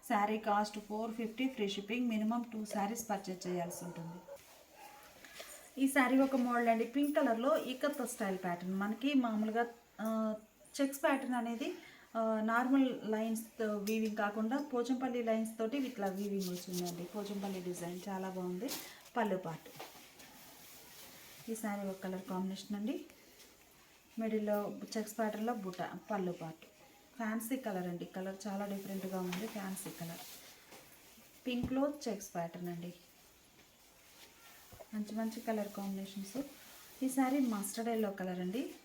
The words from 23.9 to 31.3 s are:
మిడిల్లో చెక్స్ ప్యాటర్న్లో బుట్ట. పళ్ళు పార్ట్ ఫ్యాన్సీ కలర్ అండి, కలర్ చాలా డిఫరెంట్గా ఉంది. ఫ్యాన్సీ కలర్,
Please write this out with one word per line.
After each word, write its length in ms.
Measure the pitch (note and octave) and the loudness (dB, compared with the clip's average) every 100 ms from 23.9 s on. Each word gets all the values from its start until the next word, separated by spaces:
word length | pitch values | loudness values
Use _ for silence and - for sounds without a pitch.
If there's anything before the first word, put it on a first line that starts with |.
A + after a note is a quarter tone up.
| - - - | -20 -14 -4
మిడిల్లో 380 | A3 G#3+ G#3 G#3 G3+ - - | 0 2 2 2 0 -6 -6
చెక్స్ 240 | A3+ G#3+ - | -4 -4 0
ప్యాటర్న్లో 360 | G#3+ G#3 A3 A#3 F#3+ | -2 0 -2 -2 -4
బుట్ట. 160 | F3+ E3 F#3 - | -4 -6 -6 -4
పళ్ళు 200 | G#3 F3+ E3+ | -2 -2 -4
పార్ట్ 240 | D#3+ D#3 - - - - - - | -8 -12 -18 -20 -20 -20 -20 -6
ఫ్యాన్సీ 400 | A3 A3+ A3 C4 A#3 | -2 -2 -2 -2 -2
కలర్ 220 | F#3 F3+ | -2 -2
అండి, 140 | F3 F3 F#3+ | -4 -6 -6
కలర్ 240 | F#3+ G3 G#3+ | -6 -6 -4
చాలా 180 | G3 G3+ G3 | -4 -2 -4
డిఫరెంట్గా 440 | G3 F#3+ F#3+ F#3+ F3+ | -6 -6 -4 -2 -2
ఉంది. 200 | F3+ A3 A3 | -2 -4 -4
ఫ్యాన్సీ 340 | F#3+ F#3+ - - | -6 -6 -8 -8
కలర్, 240 | E3 E3+ - - - - - - - - - - - | -8 -8 -12 -14 -18 -20 -20 -20 -20 -20 -20 -20 -20